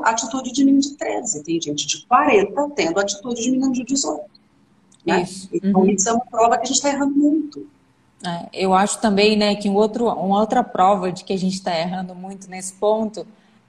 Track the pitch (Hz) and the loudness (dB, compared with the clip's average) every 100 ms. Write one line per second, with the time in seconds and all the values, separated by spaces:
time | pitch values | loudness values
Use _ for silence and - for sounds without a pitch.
0 | 226 233 - 262 254 277 277 277 - - | 0 0 -4 -6 -4 2 4 4 2 -4
1 | 320 208 247 147 170 165 151 147 - - | -6 -6 -6 -8 -4 -4 -4 -6 -6 -6
2 | - 240 277 214 196 277 294 - 165 190 | 2 2 4 4 2 -2 -4 -2 -2 0
3 | 202 - 247 233 240 254 269 247 240 277 | -2 -4 -6 -4 -2 0 0 -2 -2 -4
4 | - - - _ _ _ _ _ _ _ | -4 -6 -12 _ _ _ _ _ _ _
5 | 170 180 180 - - 175 196 196 190 196 | -2 -2 -2 -10 -8 -4 2 4 4 2
6 | 233 233 - 226 226 233 - - 285 269 | 0 -2 -2 2 2 2 0 -2 0 0
7 | 277 285 294 311 - - - _ _ _ | 0 2 2 2 -2 -10 -18 _ _ _
8 | _ _ 180 170 - - 190 185 208 - | _ _ -8 -8 -8 -2 2 2 2 0
9 | 220 196 214 208 208 202 202 196 214 233 | 2 4 4 4 2 0 0 2 2 2
10 | 233 - 185 202 214 254 233 - 185 202 | -2 0 0 0 2 0 0 2 4 4
11 | 185 175 - 190 185 190 185 165 175 185 | 0 -6 -6 -2 -2 -4 -4 -4 -4 -6
12 | 185 180 190 196 190 185 185 - 208 220 | -10 -12 -14 -16 -14 -14 -12 -2 0 0
13 | 220 175 - _ _ _ | -2 -6 -16 _ _ _